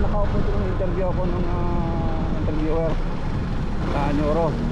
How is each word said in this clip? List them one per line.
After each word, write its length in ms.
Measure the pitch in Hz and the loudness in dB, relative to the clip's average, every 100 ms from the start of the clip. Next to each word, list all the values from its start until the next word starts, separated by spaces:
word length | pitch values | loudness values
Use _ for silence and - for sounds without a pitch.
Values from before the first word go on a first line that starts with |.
nakaupo 340 | 196 202 202 - | 2 2 2 2
dito 80 | 196 196 | 2 2
nung 120 | 190 | 0
interview 320 | 180 190 170 185 | 0 0 0 0
ako 160 | 180 180 | 0 0
nung, 160 | - - | 0 0
ah, 720 | - - - - - - - - 160 | 0 0 0 0 0 0 0 0 0
interviewer 480 | 156 151 151 160 160 - - - - - - - - - 143 | 0 0 0 0 0 0 -2 -2 -2 -2 -2 -2 -2 -2 -2
sa 60 | 143 143 | 0 0
neuro. 360 | 143 147 127 - - - | 0 0 2 0 0 -2